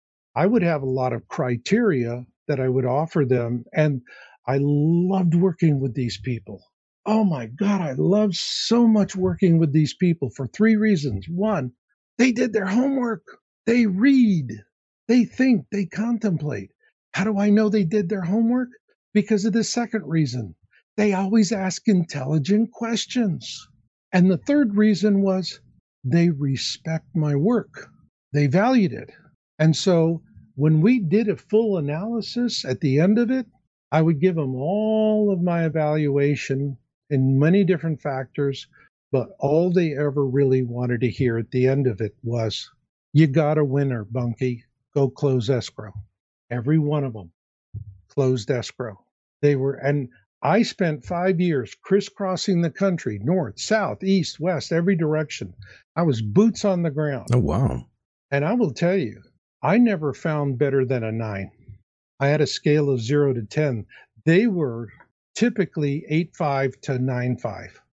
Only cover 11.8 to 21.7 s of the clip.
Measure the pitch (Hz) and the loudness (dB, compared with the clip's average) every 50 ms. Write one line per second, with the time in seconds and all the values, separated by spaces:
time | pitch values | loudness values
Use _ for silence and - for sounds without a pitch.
11.8 | _ _ _ _ _ _ _ - 240 262 233 240 254 240 202 214 190 190 196 240 | _ _ _ _ _ _ _ 2 2 2 2 0 -2 -2 -2 -2 -2 0 0 0
12.8 | 254 277 277 269 247 233 220 160 _ - - - _ _ _ _ - - 233 247 | 2 2 0 0 -2 -2 -4 -6 _ -18 -20 -20 _ _ _ _ -2 0 2 2
13.8 | 233 208 180 185 220 285 277 262 247 214 190 165 139 117 104 107 - _ _ _ | 2 2 2 2 4 4 6 6 6 4 4 2 0 -4 -8 -12 -14 _ _ _
14.8 | _ _ _ _ _ - 226 254 233 - - - 262 262 247 185 135 - - 202 | _ _ _ _ _ 2 2 2 2 2 0 0 2 2 2 2 0 -4 -6 -6
15.8 | 196 165 - - 214 233 240 226 - 208 175 - 147 151 127 101 95 98 _ _ | -6 -4 -4 -4 -4 -2 -2 -2 -2 -2 -2 -2 -4 -4 -6 -6 -10 -12 _ _
16.8 | _ _ _ _ _ _ - - 190 220 214 196 208 208 202 214 220 214 196 214 | _ _ _ _ _ _ -6 -4 -2 -2 0 0 2 4 4 4 4 2 2 0
17.8 | 196 160 190 208 202 170 214 190 180 165 196 226 226 226 240 254 254 247 - _ | 0 0 0 -2 -2 -2 -4 -4 -4 -2 0 0 2 2 0 0 -2 -6 -10 _
18.8 | _ _ _ _ _ _ - 214 202 - 220 202 190 226 190 226 220 - - 240 | _ _ _ _ _ _ 0 0 0 2 0 0 0 0 0 0 0 -2 -2 -4
19.8 | 240 - - 220 160 143 160 165 156 127 117 127 110 90 80 _ _ _ _ _ | -4 -4 -4 -6 -6 -2 0 0 0 0 -2 -6 -8 -10 -12 _ _ _ _ _
20.8 | _ _ - - 208 214 196 185 196 190 208 226 214 170 226 196 190 185 | _ _ -2 0 0 2 2 0 0 2 2 2 2 2 0 -2 -4 -4